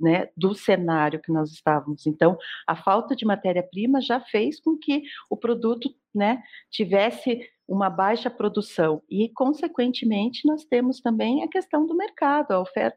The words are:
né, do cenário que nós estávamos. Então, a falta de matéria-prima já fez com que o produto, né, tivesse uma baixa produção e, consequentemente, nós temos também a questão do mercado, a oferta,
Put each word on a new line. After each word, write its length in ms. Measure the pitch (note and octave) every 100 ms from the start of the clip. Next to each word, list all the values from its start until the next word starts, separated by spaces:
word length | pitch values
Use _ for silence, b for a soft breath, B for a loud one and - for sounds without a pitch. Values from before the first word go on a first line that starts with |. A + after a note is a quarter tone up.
né, 280 | D#3+ F3+ - -
do 180 | F#3+
cenário 640 | G#3 - F#3 E3+ D#3+ D3+ D#3
que 120 | E3
nós 180 | D#3+ D#3
estávamos. 560 | - D#3 D3+ D3 D3 D#3
Então, 320 | D3+ E3+ F3+ B B B
a 80 | D#3+
falta 400 | G3 G#3 A3+ C4
de 80 |
matéria-prima 760 | G#3+ G3 F#3+ F3 F3+ F#3+ A#3 C4+
já 200 | B3 B3
fez 400 | - G#3+ A#3+ D4+
com 180 | D#4+ D#4
que 240 | - C#4 C#4+ B B
o 80 | -
produto, 560 | A#3 A#3 A3+ A#3 C#4 - _
né, 260 | G#3 G#3 B3 B B B
tivesse 720 | - F3+ G3 A3 - B3+ A#3 B _ -
uma 240 | G3 F#3+
baixa 400 | F3 F#3+ A#3 A#3+
produção 720 | - G#3 G#3+ G#3 - D#3+ D#3 -
e, 180 | F#3+ A3+
consequentemente, 1160 | - C4 D4+ E4+ - B3 B3 A#3 G#3 A#3 A#3+ D4+
nós 180 | D4+
temos 360 | - A#3+ B3+ B3+
também 420 | A#3 A3 A3 C#4+
a 60 | D#4+
questão 360 | F#4+ - D4+
do 120 | D#4+ F4
mercado, 560 | G#4+ - C#4+ D4 D4
a 80 | F#3
oferta, 360 | F#3 - A3+